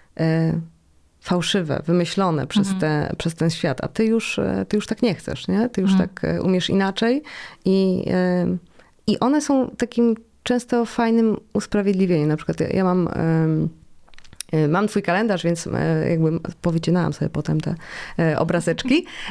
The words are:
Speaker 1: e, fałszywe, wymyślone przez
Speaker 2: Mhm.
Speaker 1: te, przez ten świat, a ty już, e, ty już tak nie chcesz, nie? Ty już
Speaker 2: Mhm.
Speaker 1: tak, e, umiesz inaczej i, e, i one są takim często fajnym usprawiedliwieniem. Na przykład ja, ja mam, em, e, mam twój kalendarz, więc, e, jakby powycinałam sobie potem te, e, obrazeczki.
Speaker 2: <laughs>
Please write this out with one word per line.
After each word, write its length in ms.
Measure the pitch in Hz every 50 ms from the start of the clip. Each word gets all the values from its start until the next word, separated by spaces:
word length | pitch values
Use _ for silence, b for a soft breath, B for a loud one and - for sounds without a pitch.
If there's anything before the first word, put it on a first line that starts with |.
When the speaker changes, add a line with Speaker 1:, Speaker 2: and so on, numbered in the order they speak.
| B B _ -
Speaker 1:
e, 400 | 160 160 160 160 160 160 160 165 165 165 - _ _ _ _ _ _ _ _ _
fałszywe, 600 | - - 185 180 160 - - 202 175 151 139 - -
wymyślone 600 | - 170 180 170 165 - - 196 185 160 147 131
przez 240 | 139 - 208 196 - 190
Speaker 2:
Mhm. 80 | 185
Speaker 1:
te, 360 | 175 156 156 147 143 - -
przez 180 | - - 170 165
ten 160 | - 160 165
świat, 340 | 160 - - 160 131 - -
a 40 | -
ty 160 | - - 220
już, 340 | 220 226 226 220 - - -
e, 280 | 202 196 190 196 190 -
ty 80 | -
już 100 | 214 -
tak 160 | - 226 - -
nie 120 | 233 170
chcesz, 340 | - - - - - - -
nie? 200 | 185 202 226 247
Ty 120 | - -
już 100 | 190 190 190
Speaker 2:
Mhm. 160 | 190 - 185
Speaker 1:
tak, 160 | - - -
e, 180 | - 165 170 -
umiesz 280 | 180 185 180 175 -
inaczej 520 | - 196 196 190 190 - 233 233 247 285 302 B B B B B B B _
i, 400 | 196 190 190 190 190 185 185 - -
e, 460 | 185 185 180 180 180 180 175 175 180 180 - b b b b b b _ _
i 120 | - 214 -
one 200 | - 247 285 302
są 300 | 294 - 277 269 254 -
takim 440 | - - 247 233 - - 233 233 226 220 - - _ _ _
często 420 | - 247 247 240 - 247 240 233
fajnym 520 | 226 - - 233 226 226 233 226 220 208 - - - -
usprawiedliwieniem. 760 | 208 - - - 208 202 202 202 185 190 180 175 156 147 151
Na 80 | 151
przykład 240 | 156 - - 160 160
ja, 80 | 165 -
ja 160 | - 190 190
mam, 240 | 185 180 185 175 - -
em, 540 | - 165 165 160 160 160 160 160 156 160 160 - - - - - - - - - - - - - - - - -
e, 160 | 156 156 147
mam 200 | 156 185 208 208
twój 140 | - 208 196
kalendarz, 420 | - 170 190 226 233 196 170 -
więc, 220 | 170 170 165 -
e, 440 | - - - 156 160 160 156 160 -
jakby 300 | 175 165 160 160 160 170 - - - - -
powycinałam 500 | 175 165 165 160 - 170 180 165 143 143
sobie 160 | - 147 -
potem 320 | - 156 151 - 156 156
te, 140 | 151 156 165 160 B B B B B B B -
e, 200 | 170 160 151 -
obrazeczki. 680 | - 160 175 175 165 - 165 165 - - 254 330 359
Speaker 2:
<laughs> 40 | B B B B B